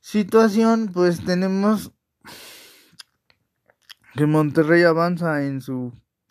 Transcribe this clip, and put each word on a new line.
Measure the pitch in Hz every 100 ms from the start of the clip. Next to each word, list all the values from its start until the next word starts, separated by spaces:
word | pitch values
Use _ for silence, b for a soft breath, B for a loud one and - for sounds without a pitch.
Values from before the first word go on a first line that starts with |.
situación, | - 208 196 220 226 202 226 226 220
pues | 180 180 170
tenemos | - 180 190 190 202 214 160 _ _ _ - B B B B B B B - _ _ _ _ _ _ _ _ - _ 131
que | 151
Monterrey | 156 151 143 151 170
avanza | 175 165 170 175 170 151
en | 139 135
su, | 131 131 123 120 _ _ _